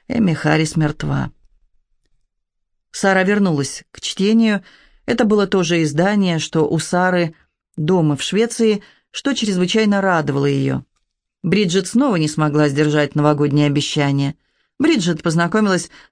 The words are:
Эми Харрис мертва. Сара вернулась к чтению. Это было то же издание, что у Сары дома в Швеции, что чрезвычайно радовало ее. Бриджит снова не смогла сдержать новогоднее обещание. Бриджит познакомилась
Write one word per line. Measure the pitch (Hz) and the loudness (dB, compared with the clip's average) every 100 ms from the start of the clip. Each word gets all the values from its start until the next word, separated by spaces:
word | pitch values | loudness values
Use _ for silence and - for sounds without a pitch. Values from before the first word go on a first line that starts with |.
| - | -6
Эми | 233 196 | -2 0
Харрис | 156 147 156 156 165 | 0 0 0 0 0
мертва. | 151 147 151 139 127 - _ _ _ _ _ _ _ _ _ _ _ _ _ _ _ | -2 -2 -4 -4 -6 -12 _ _ _ _ _ _ _ _ _ _ _ _ _ _ _
Сара | - 196 190 | -4 0 2
вернулась | 185 208 196 147 139 - - | 2 2 2 0 -4 -10 -18
к | - | -12
чтению. | - - 190 226 226 202 - _ _ _ - | -10 -2 2 4 2 0 -6 _ _ _ -4
Это | 233 | 0
было | 240 208 196 | 2 2 2
то | 196 | 0
же | 165 170 | 0 0
издание, | 156 143 185 208 185 165 | 0 0 0 2 0 0
что | - 160 156 | -2 -2 0
у | 160 | -2
Сары | - 180 185 180 165 - _ _ _ - | -2 0 0 0 -2 -6 _ _ _ -6
дома | 151 185 156 143 | 0 2 2 0
в | |
Швеции, | - 190 233 - 226 202 - _ _ | -2 -2 -2 0 0 0 -6 _ _
что | - 277 | -8 -4
чрезвычайно | 269 208 185 180 220 214 202 | -2 -2 -2 0 0 2 2
радовало | 190 170 147 139 143 | 2 0 0 0 0
ее. | 139 135 131 - _ _ _ _ _ | 0 -2 -4 -8 _ _ _ _ _
Бриджит | 165 190 196 185 185 | -2 0 0 -2 -2
снова | 233 285 180 | 0 0 0
не | 151 | -2
смогла | 151 151 147 151 | 0 0 2 2
сдержать | 139 151 151 147 | 2 2 2 0
новогоднее | 151 147 147 147 143 147 | 0 2 2 2 2 2
обещание. | 143 143 156 143 139 139 - _ _ _ - | 0 -2 -2 0 0 -2 -6 _ _ _ -2
Бриджит | 302 294 170 170 | 0 2 0 -2
познакомилась | 170 160 170 214 208 180 - - - | -2 0 0 0 0 0 -4 -16 -20